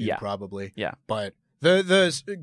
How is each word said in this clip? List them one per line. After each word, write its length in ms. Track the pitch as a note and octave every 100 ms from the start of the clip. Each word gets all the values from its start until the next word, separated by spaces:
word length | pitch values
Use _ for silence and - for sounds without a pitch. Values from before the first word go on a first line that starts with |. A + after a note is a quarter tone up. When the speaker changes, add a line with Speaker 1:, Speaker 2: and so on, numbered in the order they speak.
| A2
Speaker 1:
Yeah. 100 | -
Speaker 2:
probably. 560 | G#2 G2+ G2 G2 F#2+ G#2
Speaker 1:
Yeah. 160 | G2 - -
Speaker 2:
But 280 | A2 G2+ - _ -
the, 200 | D#3 F#3
the 140 | F3+ F#3+ F3+
s-, 160 | - - F#3+